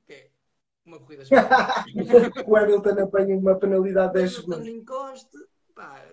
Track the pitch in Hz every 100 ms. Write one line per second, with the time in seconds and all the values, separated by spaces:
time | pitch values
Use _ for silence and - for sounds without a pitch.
0 | _ 139 _ _ _ _ _ _ 170 160
1 | 135 143 135 262 - 254 - 226 - -
2 | 190 240 240 262 214 214 208 202 202 196
3 | 190 196 196 190 190 190 196 190 190 190
4 | 185 185 185 185 175 180 226 226 226 262
5 | 269 247 226 294 - _ _ - 165 139
6 | 151